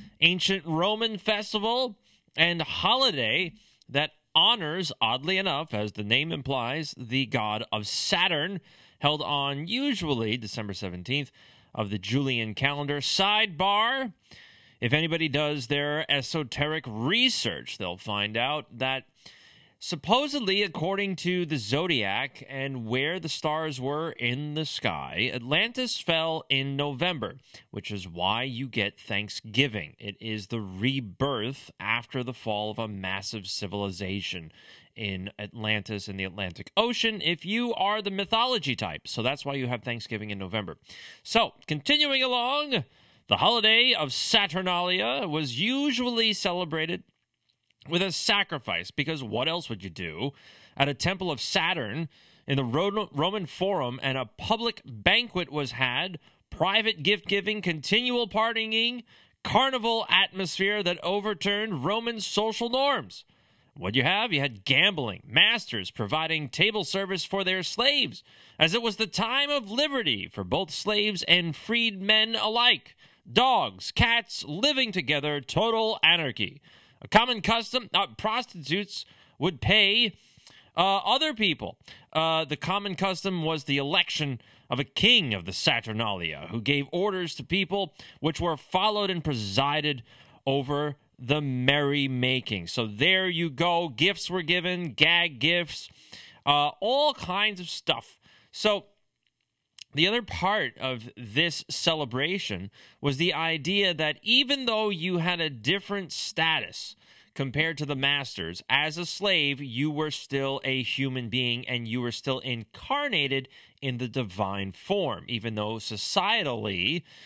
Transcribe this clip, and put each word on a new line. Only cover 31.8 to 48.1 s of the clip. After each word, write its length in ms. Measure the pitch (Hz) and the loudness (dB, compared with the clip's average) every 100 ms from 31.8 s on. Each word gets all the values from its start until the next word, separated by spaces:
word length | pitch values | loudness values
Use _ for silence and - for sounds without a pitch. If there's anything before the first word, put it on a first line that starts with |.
after 420 | 101 117 117 131 | -4 -4 -4 -6
the 120 | 123 | -6
fall 360 | 123 113 104 107 | -6 -4 -2 -4
of 80 | 107 | -4
a 80 | 113 | -6
massive 600 | 98 95 98 95 113 87 | -6 -4 -6 -6 -8 -6
civilization 1040 | - 98 101 101 90 95 98 - 92 80 - - - - | -6 -4 -4 -4 -4 -4 -4 -4 -8 -12 -18 -20 -20 -20
in 360 | - 104 95 95 - | -8 -6 -6 -8 -10
Atlantis 680 | 104 113 107 107 98 104 104 | -12 -6 -2 -2 -2 -8 -6
in 120 | 95 | -6
the 60 | |
Atlantic 460 | 95 92 95 85 - - | -6 -6 -8 -8 -6 -2
Ocean, 460 | 226 240 226 214 | 0 0 -2 0
if 240 | 160 170 170 | -2 -4 -2
you 260 | 226 240 | -2 -2
are 300 | - 190 214 | 0 0 0
the 80 | 202 | -4
mythology 640 | 196 196 226 254 254 143 120 | -4 0 2 2 0 -2 -2
type. 320 | 92 76 - | -4 -6 -8
So 140 | - | -4
that's 240 | 117 147 143 | -2 -2 -4
why 80 | |
you 140 | 139 123 | -4 -2
have 140 | 123 | -4
Thanksgiving 460 | 123 117 - 110 107 | -4 -8 -6 -8 -6
in 100 | 98 | -8
November. 380 | 95 107 98 - - - - - | -4 -4 -4 -10 -16 -20 -18 -16
So, 320 | - 226 220 - - | 0 2 2 -2 -6
continuing 560 | 151 - 302 294 269 | -4 2 2 4 2
along, 600 | 254 247 240 285 302 226 - _ _ _ - | 2 0 0 0 0 -2 -4 _ _ _ 0
the 100 | 101 | 4
holiday 540 | 175 233 214 226 254 | 4 4 4 4 4
of 200 | 220 147 | 2 0
Saturnalia 1120 | - - 226 202 165 185 175 180 180 - 139 196 | -2 2 2 2 -2 0 0 2 0 0 0 -2
was 340 | 151 143 117 | -2 -2 -2
usually 720 | 208 269 285 240 247 233 226 | 0 2 0 0 0 2 0
celebrated 680 | 202 190 175 175 160 160 180 - _ _ _ _ _ _ _ - | 0 0 -2 -2 -2 -2 -4 -10 _ _ _ _ _ _ _ -2
with 120 | 170 | 0
a 120 | 190 | 0